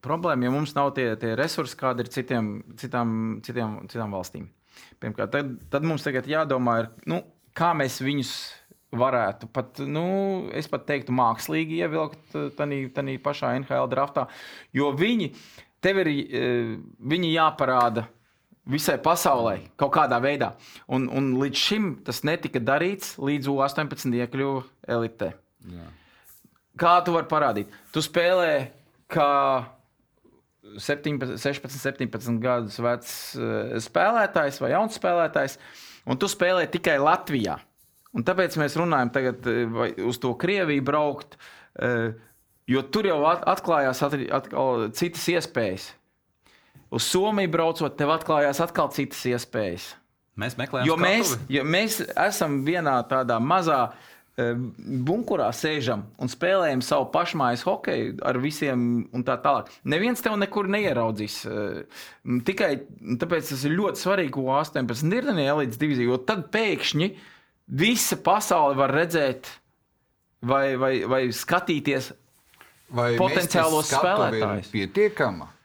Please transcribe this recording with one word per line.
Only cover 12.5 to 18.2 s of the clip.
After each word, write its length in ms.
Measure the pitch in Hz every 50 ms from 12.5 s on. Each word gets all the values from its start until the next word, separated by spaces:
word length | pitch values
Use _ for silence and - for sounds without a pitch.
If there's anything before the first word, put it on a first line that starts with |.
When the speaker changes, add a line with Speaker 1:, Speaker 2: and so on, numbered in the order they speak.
Speaker 1:
tanī, 320 | 139 - 151 147 143 139 135 127 -
tanī 240 | - 139 135 135 131
pašā 360 | - 143 147 - - 127 120
N 100 | 131 139
H 80 | 131 135
L 160 | 131 131 127
draftā, 380 | 123 127 139 135 - 143 127 - - - - - - - - _
jo 200 | _ 131 143 147 135
viņi, 380 | 139 175 220 247 226 180 135 - - - - - - - _ _ _
tev 180 | - 185 196 196
ir, 100 | 185 160
eh, 680 | 147 143 - - 135 120 127 123 123 120 117 113 110 - - - - _
viņi 340 | - 123 151 175 180 165 160
jāparāda 720 | 165 160 156 156 - 143 127 127 127 120 120 110 117 113 113 - _